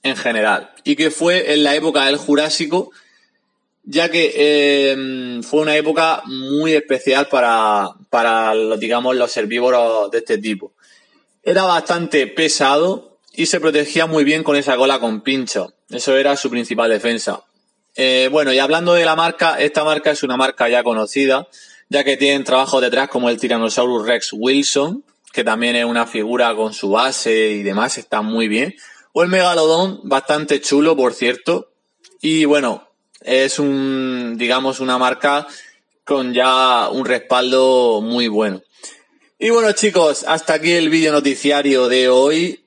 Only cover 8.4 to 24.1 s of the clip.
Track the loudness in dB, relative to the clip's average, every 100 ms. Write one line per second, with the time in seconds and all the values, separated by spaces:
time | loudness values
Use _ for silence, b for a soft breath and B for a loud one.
8.4 | 0 0 0 -2 -2 -2 0 0 0 -2
9.4 | -4 0 2 2 2 0 0 -4 -2 -4
10.4 | -4 -8 -10 _ b b b b b _
11.4 | 0 0 2 0 0 -4 0 0 -2 -2
12.4 | -2 0 2 2 0 -2 -10 _ _ -6
13.4 | -4 0 0 0 -2 -2 0 0 2 0
14.4 | 0 -2 0 0 2 0 -2 -6 -4 -4
15.4 | -4 -6 -8 _ _ -8 0 2 2 0
16.4 | -4 -6 -6 -2 0 0 -2 -4 -6 -10
17.4 | _ _ _ _ _ -4 0 2 2 2
18.4 | 2 2 2 0 4 4 4 2 0 0
19.4 | -2 0 0 0 0 0 0 -2 -2 -2
20.4 | -2 0 0 2 0 -2 -2 0 0 0
21.4 | -2 B B B B -2 0 0 2 0
22.4 | 0 0 2 0 2 0 -2 0 0 -2
23.4 | -2 -2 -2 0 0 0 0